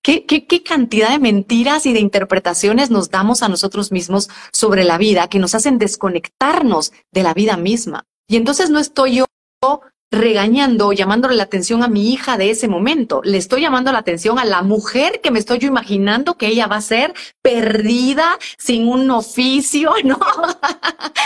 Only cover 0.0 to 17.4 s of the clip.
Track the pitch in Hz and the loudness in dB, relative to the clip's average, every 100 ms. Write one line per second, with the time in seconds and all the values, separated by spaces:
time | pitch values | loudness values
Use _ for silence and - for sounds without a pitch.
0 | - 320 - 302 - 349 - 311 240 220 | 0 0 0 -2 0 -2 0 -2 0 2
1 | 220 294 247 202 196 233 247 302 294 226 | 2 2 2 2 2 0 2 0 2 2
2 | 208 202 196 185 180 170 202 233 269 214 | 2 0 0 -2 0 0 2 2 2 0
3 | 175 190 208 247 220 175 196 202 202 185 | 0 0 0 2 0 0 -2 -4 -4 -4
4 | 170 196 - - - - 220 196 180 165 | -2 -4 -4 -12 -8 -2 2 2 2 2
5 | 214 185 180 202 185 220 285 247 208 - | 2 2 2 0 0 0 0 0 0 -2
6 | 196 170 - _ 269 349 269 165 147 - | -4 -4 -8 _ 0 2 2 0 -2 -10
7 | _ 185 180 165 214 180 175 233 185 - | _ 0 0 2 0 0 0 -2 -4 -12
8 | _ _ _ 226 233 285 359 302 294 - | _ _ _ 0 2 0 2 2 0 0
9 | 262 240 262 _ _ _ 262 294 - _ | 0 2 0 _ _ _ -2 -2 -8 _
10 | _ 214 233 214 208 254 277 220 208 196 | _ 0 2 2 2 2 2 2 2 2
11 | 190 220 262 240 196 196 180 233 240 208 | 0 0 2 0 0 -4 -2 0 0 0
12 | 208 262 - 226 196 226 226 175 226 320 | 0 -2 -2 0 0 0 -2 0 0 0
13 | 233 135 185 196 185 254 320 254 262 247 | -2 -2 -2 -2 -2 -2 0 0 0 -2
14 | 214 170 214 240 226 185 190 214 - 247 | -4 -4 -2 -2 0 0 0 -2 -2 -2
15 | 320 440 311 226 214 240 277 254 208 196 | -2 -2 -2 -2 -2 -2 0 -2 -2 -2
16 | 202 226 294 349 220 226 214 214 214 226 | 0 0 -2 -2 0 0 0 -4 -2 -2
17 | 302 - - _ | -2 -6 -18 _